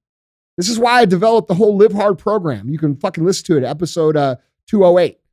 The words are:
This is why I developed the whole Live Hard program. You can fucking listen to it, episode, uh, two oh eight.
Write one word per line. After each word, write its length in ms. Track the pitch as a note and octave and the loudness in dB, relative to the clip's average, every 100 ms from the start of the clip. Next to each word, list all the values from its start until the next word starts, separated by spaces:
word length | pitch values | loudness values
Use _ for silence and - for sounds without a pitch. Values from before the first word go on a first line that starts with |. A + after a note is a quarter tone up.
| _ _ _ _ _ - | _ _ _ _ _ -8
This 140 | F3+ | -6
is 80 | A3+ | -2
why 220 | A#3 B3 | 2 2
I 40 | |
developed 440 | A3 F3+ A3 A3+ G#3 | 2 2 2 0 0
the 60 | |
whole 220 | F3+ G#3+ G3+ | 0 2 4
Live 160 | A3 | 2
Hard 260 | G#3 G#3 F#3+ | 2 -2 -2
program. 520 | G#3 G#3+ E3+ G#2+ A2+ | -2 -2 -4 -6 -8
You 80 | D3+ | -4
can 180 | D#3 C3+ | -4 -4
fucking 280 | F#3 E3+ | -6 -2
listen 200 | E3+ F#3 - | -2 -2 -2
to 120 | D#3 | -2
it, 60 | |
episode, 520 | B2+ D3 E3 E3+ D#3 D3+ | -2 -6 -6 -2 0 0
uh, 200 | C#3 B2+ _ _ _ | -2 -4 _ _ _
two 160 | G#3 | 2
oh 160 | F#3 F3+ | 4 4
eight. 200 | D#3 - _ | 0 -4 _